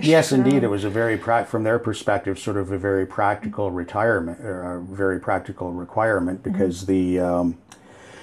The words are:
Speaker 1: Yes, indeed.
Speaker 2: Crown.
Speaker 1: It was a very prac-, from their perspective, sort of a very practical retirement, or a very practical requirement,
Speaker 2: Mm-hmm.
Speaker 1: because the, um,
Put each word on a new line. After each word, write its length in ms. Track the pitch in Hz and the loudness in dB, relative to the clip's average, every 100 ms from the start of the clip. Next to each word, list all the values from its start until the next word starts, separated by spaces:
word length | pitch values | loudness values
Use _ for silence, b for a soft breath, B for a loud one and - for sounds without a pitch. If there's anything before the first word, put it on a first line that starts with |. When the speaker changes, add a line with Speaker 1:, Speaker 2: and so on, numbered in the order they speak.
| 147 | 4
Speaker 1:
Yes, 260 | 160 160 | 6 6
indeed. 200 | 131 127 | 4 6
Speaker 2:
Crown. 120 | 139 117 | 4 2
Speaker 1:
It 40 | |
was 140 | 101 | 0
a 80 | 101 | 0
very 260 | 110 117 104 | 0 0 0
prac-, 300 | 117 117 - | 2 0 0
from 160 | 110 | -2
their 160 | 110 117 | 0 0
perspective, 580 | 113 104 - 101 98 95 | 0 -2 0 0 -2 -6
sort 200 | 110 101 | -4 -4
of 140 | 95 | -2
a 60 | 95 | -2
very 300 | 98 98 95 | 0 0 0
practical 640 | - 101 104 107 104 98 | 0 0 0 -4 -4 -4
retirement, 680 | 90 87 120 117 101 85 85 | -4 -4 0 2 0 -2 -8
or 340 | 110 90 90 87 | -10 -8 -8 -8
a 60 | |
very 380 | 90 95 95 90 | -8 -2 0 0
practical 520 | - 95 - 92 90 | -2 -4 -4 -10 -8
requirement, 720 | 90 87 110 110 98 87 92 | -8 -6 0 2 2 0 -4
Speaker 2:
Mm-hmm. 80 | 113 | -4
Speaker 1:
because 340 | 98 95 87 92 | 0 0 -2 0
the, 340 | 95 90 90 | 2 2 0
um, 380 | 90 87 87 82 - B B B B B | 2 2 0 -2 -12 B B B B B